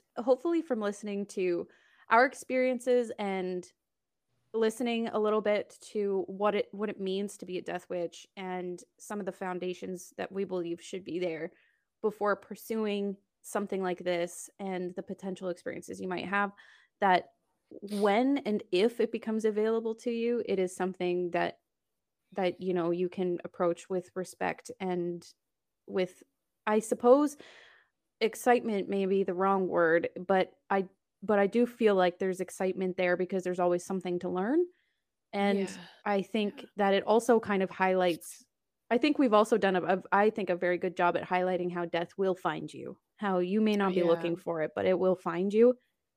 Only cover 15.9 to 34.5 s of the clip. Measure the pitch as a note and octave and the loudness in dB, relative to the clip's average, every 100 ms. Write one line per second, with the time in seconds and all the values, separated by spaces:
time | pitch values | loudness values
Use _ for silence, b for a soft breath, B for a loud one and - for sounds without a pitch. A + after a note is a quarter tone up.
15.9 | F#3 F#3 F3 F3+ G3+ G3+ - b b b | -10 -8 -6 -4 -2 -2 -6 b b b
16.9 | _ G3 F3+ - _ _ _ _ - G3+ | _ 4 4 2 _ _ _ _ -16 -8
17.9 | G#3 G3+ G#3 C4+ C#4+ G#3+ G#3 - F#3 A#3 | 0 2 4 2 0 0 -4 0 2 2
18.9 | A#3+ A3+ A3+ A3+ A3 A3 G#3 A3 A3+ A3+ | 2 -2 -2 -4 -2 0 0 0 0 -2
19.9 | A3+ A#3+ A#3 A#3 A#3+ - F#3+ F3+ - F#3 | -4 -4 -2 -2 -2 -2 -2 -2 -2 -6
20.9 | F#3 F3+ F3+ F3 F3 F3 - _ _ _ | -2 -2 -2 -2 -2 -2 -4 _ _ _
21.9 | _ _ _ _ - F3+ - F#3 F3+ E3+ | _ _ _ _ 0 2 0 -2 0 0
22.9 | F3 F3+ G3 F3+ F3 - - F3 E3+ - | 0 0 0 -2 -2 -6 -2 0 0 -4
23.9 | F#3 - - F3 - F3+ - - - F#3+ | -4 -4 -8 -10 -6 -4 -4 -10 -8 -4
24.9 | F3+ F3 F3 - _ _ _ _ _ - | -2 -4 -6 -12 _ _ _ _ _ -8
25.9 | G3 F3+ - _ _ _ _ A3 G#3+ G#3+ | -4 -4 -6 _ _ _ _ 0 0 0
26.9 | A3+ A#3+ C#4 D4 - B B B B B | 2 6 8 6 -2 B B B B B
27.9 | _ _ _ A3 - B3 A#3+ A3+ G3+ - | _ _ _ -4 0 4 4 4 -2 -2
28.9 | G3 F#3+ G3 G3 F3 G3 G3 F#3 F3 E3 | -2 2 2 0 0 2 2 2 2 4
29.9 | E3 - - F3+ F#3+ - _ _ G3 F#3 | 4 2 -4 0 2 2 _ _ -2 -2
30.9 | _ _ _ G3 G#3 G3 A#3 A#3+ - A3 | _ _ _ 0 2 4 4 2 4 4
31.9 | F#3+ F3+ F3+ F#3+ F#3 F3+ - F#3+ F#3 F#3 | 6 4 2 -2 -2 -6 -4 -4 -2 -4
32.9 | F3+ F3+ F3+ F3+ F#3+ F3+ F3+ F3 F3 - | 0 0 0 0 -2 -2 0 2 2 0
33.9 | F#3+ F3+ F3 F3+ F3+ G3+ | -6 -4 -4 -4 -2 0